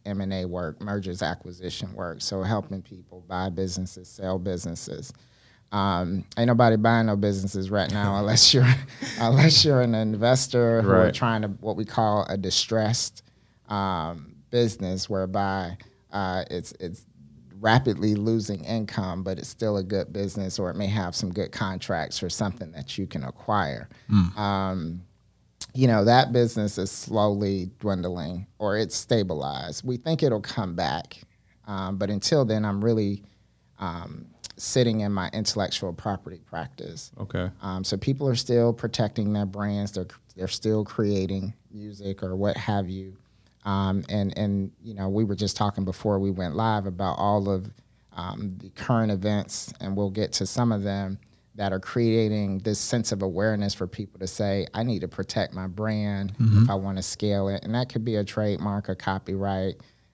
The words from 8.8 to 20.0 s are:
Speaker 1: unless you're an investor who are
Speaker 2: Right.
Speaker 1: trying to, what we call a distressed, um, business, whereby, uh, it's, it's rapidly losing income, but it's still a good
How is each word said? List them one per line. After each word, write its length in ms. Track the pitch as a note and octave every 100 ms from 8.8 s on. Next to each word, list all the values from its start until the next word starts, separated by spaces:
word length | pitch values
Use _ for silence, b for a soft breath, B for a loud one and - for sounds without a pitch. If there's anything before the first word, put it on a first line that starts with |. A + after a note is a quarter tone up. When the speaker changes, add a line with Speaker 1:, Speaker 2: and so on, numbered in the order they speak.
| - B B B
Speaker 1:
unless 460 | A#2 C3 D#3 D3
you're 160 | D#3+ C3
an 140 | B2 A2
investor 840 | A2 G#2+ A#2 C3 - B2 A#2 A2+
who 80 | G2+
are 140 | F#2 F2+
Speaker 2:
Right. 80 |
Speaker 1:
trying 280 | - A#2 A2+
to, 60 | G#2+
what 280 | G2 A2 F#2+
we 80 |
call 400 | G#2+ - A2 G#2 -
a 80 | G2
distressed, 880 | F#2 - - A2+ G#2+ A#2 - - - _ _ _ -
um, 640 | G#2 F#2+ F2 D#2+ E2+ C#2+ - -
business, 600 | A#2+ A#2 - F#2+ F#2 -
whereby, 640 | G2 F#2 G2 G2 F#2+ F2 F#2 b b b
uh, 320 | G2+ F#2+ F#2 -
it's, 220 | F2 - -
it's 260 | F2+ E2+ - - - - - G2
rapidly 560 | A2 A#2+ C3 F#2+ G#2+
losing 500 | G#2 G#2+ A2+ G#2 G2
income, 580 | - A2+ G2+ - F#2 F2+
but 160 | F#2 F#2
it's 100 | -
still 300 | - A2 G2+
a 40 |
good 300 | F#2 G2+